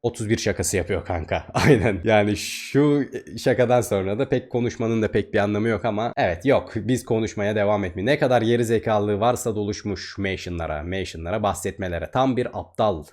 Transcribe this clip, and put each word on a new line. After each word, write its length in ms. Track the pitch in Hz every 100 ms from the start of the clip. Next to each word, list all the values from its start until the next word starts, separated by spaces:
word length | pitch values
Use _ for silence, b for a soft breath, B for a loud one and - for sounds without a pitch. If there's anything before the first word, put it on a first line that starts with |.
otuz 260 | 117 - 107
bir 80 | 113
şakası 400 | 110 98 - 95
yapıyor 280 | 85 92 -
kanka. 420 | 87 - 87 -
<laughs> 40 |
Aynen. 480 | - 95 123 117 95
Yani 340 | 110 107 104 104
şu 640 | - - - 139 147 147 123 - - 113
şakadan 380 | - 123 120 123
sonra 380 | 113 101 95 107
da 100 | 131
pek 200 | 127 127
konuşmanın 520 | 123 120 - 113 113
da 100 | 107
pek 220 | 110 98
bir 60 | 104
anlamı 280 | 101 104 113
yok 180 | 107 120
ama 280 | 104 117 -
evet, 280 | 117 85 135
yok. 280 | 113 - 113
Biz 300 | 104 123 -
konuşmaya 500 | 113 110 110 101 107
devam 280 | 101 104
etmiyor. 240 | 92 92 104
Ne 120 | 147
kadar 220 | 139 120
geri 240 | 113 117 113
zekalılığı 540 | 113 117 107 104 101
varsa 360 | 117 120 120 104
doluşmuş 600 | 104 101 104 92 - -
mentionlara, 680 | 98 92 - 87 80 76
mentionlara, 600 | 82 95 92 82 82 107
bahsetmelere. 680 | 104 95 98 - 92 85 82
Tam 240 | 127 135 120
bir 100 | 123 101
aptal 440 | 85 - 110 85 76